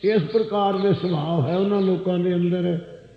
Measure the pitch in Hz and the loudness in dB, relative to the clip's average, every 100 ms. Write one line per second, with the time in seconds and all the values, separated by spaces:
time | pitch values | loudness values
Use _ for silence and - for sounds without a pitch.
0 | 190 214 147 226 220 202 196 190 202 185 | 2 2 2 -2 0 0 0 2 2 2
1 | 175 160 151 170 135 180 202 202 190 175 | 0 -2 0 0 0 0 0 2 2 0
2 | 185 180 180 175 175 180 180 170 - - | 0 0 0 0 0 0 -2 -4 -6 -20
3 | - | -20